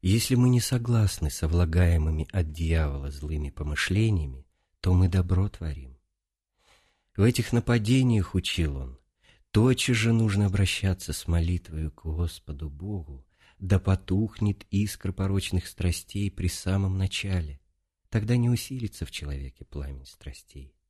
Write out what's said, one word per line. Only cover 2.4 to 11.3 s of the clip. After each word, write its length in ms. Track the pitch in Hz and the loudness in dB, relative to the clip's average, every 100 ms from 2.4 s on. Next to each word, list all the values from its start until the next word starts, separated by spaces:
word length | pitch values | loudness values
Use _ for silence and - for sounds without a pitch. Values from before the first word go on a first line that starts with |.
| 80 | -4
дьявола 580 | 76 80 82 76 69 69 | -2 0 2 0 -2 -8
злыми 400 | 71 73 78 73 | -10 -8 -6 -6
помышлениями, 960 | - 73 73 - 95 113 98 71 65 - _ _ _ | -8 -6 -4 0 2 2 0 -2 -10 -20 _ _ _
то 120 | 92 | 2
мы 160 | 90 92 | 4 4
добро 400 | 92 87 90 98 | 2 2 2 0
творим. 480 | - 82 69 65 65 _ _ _ _ _ _ _ _ _ _ _ - | -4 -10 -10 -14 -20 _ _ _ _ _ _ _ _ _ _ _ 2
В 60 | |
этих 280 | 107 120 117 | 4 4 0
нападениях, 840 | 120 - 120 107 131 127 110 87 92 | 0 2 0 4 4 4 2 2 -2
учил 420 | - - 78 69 | -2 -2 -2 -4
он, 220 | 64 65 _ _ _ _ _ | -10 -14 _ _ _ _ _
тотчас 480 | 107 123 127 - 117 | 4 4 2 2 2
же 160 | 113 | 2
нужно 320 | 113 110 98 101 | 4 2 2 2
обращаться 680 | 95 95 - 98 92 - | 2 0 0 0 -2 -4
с 160 | 76 | -8
молитвою 640 | - | 0